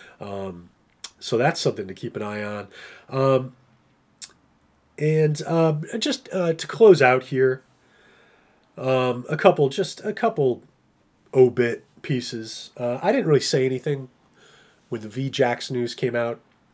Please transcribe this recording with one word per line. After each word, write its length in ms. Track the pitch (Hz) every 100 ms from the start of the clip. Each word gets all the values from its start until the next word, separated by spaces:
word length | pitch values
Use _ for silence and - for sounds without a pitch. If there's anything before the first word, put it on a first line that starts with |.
| - -
Um, 500 | 101 98 95 87 87 _ _ _ - -
so 180 | - 117
that's 240 | 139 -
something 280 | 135 110 95
to 60 |
keep 200 | 95 117
an 80 | 110
eye 220 | 104 104
on. 240 | 104 104 98 - - - -
Um, 480 | 135 135 131 131 - _ _ _ _ _ - - _ _ _ _ _ _ -
and, 460 | 151 156 156 147
uh, 300 | - 165 160 151 165 226
just, 300 | 294 - -
uh, 200 | 185 170
to 140 | 160 -
close 340 | - 220 156
out 220 | 127 127
here, 400 | - 131 131 131 _ _ _ _ _ _ _ _ _ _ _ -
um, 480 | 131 127 127 120 -
a 80 | 151
couple, 320 | 190 160 139
just 360 | 165 - -
a 80 | 214
couple 500 | 202 220 - 135 113 - _ _ _ _ _ _
obit 500 | 135 127 110 120 - - _
pieces. 680 | - 127 117 117 110 - - -
Uh, 240 | 120 127
I 80 | 185
didn't 160 | 262 165
really 140 | 139
say 260 | - 143 131
anything 420 | 127 151 139 127 _ _ _ - - _ _ -
when 120 | 117
the 80 | 107
V 220 | 117 135
Jax 380 | - 123 120 -
news 280 | 127 120 -
came 180 | 123
out 240 | 120 117 117 _ _ _